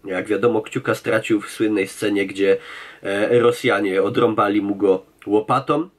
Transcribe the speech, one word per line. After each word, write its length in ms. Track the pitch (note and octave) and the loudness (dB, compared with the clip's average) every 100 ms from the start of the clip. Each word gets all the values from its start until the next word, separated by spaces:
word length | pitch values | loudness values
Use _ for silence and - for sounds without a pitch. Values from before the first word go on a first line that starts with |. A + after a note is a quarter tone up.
| G2 | -6
Jak 220 | F#2 - | -6 -2
wiadomo, 340 | G2 A#2 A2 | 0 2 0
kciuka 340 | - - B2+ A2 | -4 -6 -4 -4
stracił 460 | A#2 A2+ - A2 | 0 -2 0 -2
w 80 | - | -2
słynnej 380 | - A2 G#2 F#2+ | -2 0 0 -2
scenie, 380 | - G#2+ G2+ G2 | -2 -2 0 -2
gdzie, 320 | G2 G2 G2 - - - - | 0 2 2 -2 -18 -18 -12
e, 360 | G2 G2 G#2+ A#2+ | -6 -2 2 4
Rosjanie 640 | A#2 A#2+ B2 G2+ G2+ F#2+ | 4 2 0 0 0 0
odrąbali 580 | G2 A2+ A2+ A2 G2+ G#2 | 0 2 2 2 2 2
mu 140 | G2 G2 | 0 0
go 300 | G2+ F#2 - _ - | 2 2 -2 _ 0
łopatą. 640 | G#2+ G#2+ B2+ C3+ D3 F3+ | 0 2 -2 0 -2 -2